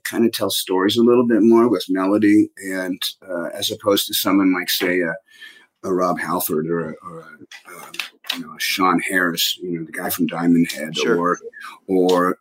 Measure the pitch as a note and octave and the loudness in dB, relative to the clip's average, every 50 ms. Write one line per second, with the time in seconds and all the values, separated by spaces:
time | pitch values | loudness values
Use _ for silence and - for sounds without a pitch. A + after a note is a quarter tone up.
0 | - - - G2+ A#2 A2 - - G#2+ G2 - - - - F#2 F#2 F#2 G#2 A2 A#2 | -8 -4 0 2 2 2 2 0 -2 -2 -2 -4 -4 -2 0 0 0 2 2 4
1 | A#2 A#2+ A#2+ B2+ B2 A#2 A#2 G#2 G#2 A#2 A2+ A#2 A#2 B2 G#2+ F2+ - - F#2 F#2+ | 4 4 6 4 4 4 4 4 6 6 6 6 6 4 2 0 -2 -2 -2 -2
2 | F#2 F#2+ G2+ G#2 G#2+ G2+ G#2 G#2+ G#2 - _ - G2 F#2+ F#2+ F#2+ F#2 F2+ F2+ E2+ | 0 0 2 2 4 6 6 4 4 2 _ -10 -10 -8 -6 -6 -4 -6 -6 -6
3 | - - - _ - F#2+ F2+ F2 E2 - - G2+ G2+ - G#2+ - - G#2 G2+ F#2+ | -8 -8 -8 _ -12 -10 -8 -8 -8 -8 -8 -6 -6 -6 -6 -2 0 0 2 2
4 | - - G2+ - - G2+ F#2+ G2 F#2+ F#2 F#2 F2+ F2+ - - - F#2+ F2+ F2+ F2+ | 0 -2 -4 -4 0 2 2 4 4 2 2 0 -2 -4 -2 -2 0 0 0 0
5 | F2 E2 E2 - - _ _ - - - - - _ _ _ _ - F#2+ F#2 F#2 | 0 -2 -4 -8 -12 _ _ -20 -20 -20 -20 -20 _ _ _ _ -6 -4 -2 0
6 | F#2 F2+ E2+ D#2 D#2 D#2 E2+ F2+ - - - D#2 D#2+ E2 E2+ E2+ D#2+ D#2 D#2 - | 0 0 -2 -2 -4 -4 -4 -4 -2 -2 -2 -2 -2 -2 -2 -4 -4 -6 -10 -14
7 | - E2+ E2 D#2+ - - - - - - - - - - - - - - - - | -16 -18 -18 -18 -18 -20 -20 -20 -20 -20 -20 -20 -20 -20 -20 -20 -18 -14 -12 -14
8 | - - - _ - - - F2 D#2+ - - - - - - G2 F#2+ F#2 F2+ E2+ | -14 -14 -16 _ -10 -8 -8 -8 -10 -12 -10 -6 -6 -4 -2 0 2 2 2 2
9 | - - F#2+ F#2 F2+ F2 E2 E2+ - - - - F2+ F#2 E2+ E2 D#2+ D#2 D#2+ F2 | 0 0 0 0 0 0 0 -2 -2 -2 -4 -6 -6 -6 -6 -6 -8 -10 -10 -8
10 | F2+ E2+ - - E2+ D#2 E2 E2 E2+ F2 E2+ E2+ E2+ - - - D2+ D#2 D#2 - | -8 -6 -4 -2 -2 -2 -2 0 2 4 4 4 4 2 -2 -6 -10 -8 -6 -2
11 | - - - E2+ F2 F2 F2 - - - - - - - - - _ - F#2+ F#2 | 0 0 2 2 2 0 -2 -4 -6 -12 -16 -16 -16 -16 -18 -12 _ 0 2 2
12 | F2+ F2+ F#2 F2 F2 F#2 F2+ - | 4 4 4 4 2 0 -2 -4